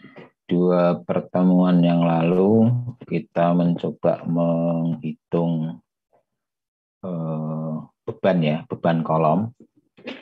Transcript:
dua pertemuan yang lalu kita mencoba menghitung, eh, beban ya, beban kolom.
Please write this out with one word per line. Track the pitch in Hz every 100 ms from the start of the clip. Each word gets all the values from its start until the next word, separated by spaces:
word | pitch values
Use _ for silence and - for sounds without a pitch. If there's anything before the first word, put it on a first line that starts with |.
| - - - _ -
dua | 87 90 87 87 85
pertemuan | - 92 - 90 92 90 90 87
yang | 87 85 85
lalu | 82 82 92 95 113 113 123 123 -
kita | - 87 - 85 85
mencoba | 87 87 85 87 76 85 -
menghitung, | - 85 85 82 85 82 82 78 76 76 _ 85 85 82 80 85 _ _ _ _ _ _ _ _ _ _ _ _
eh, | 95 85 80 78 78 78 80 78 - _ -
beban | - 98 90
ya, | 78 78
beban | - - 85 82
kolom. | 78 80 80 85 113 - - _ _ _ - -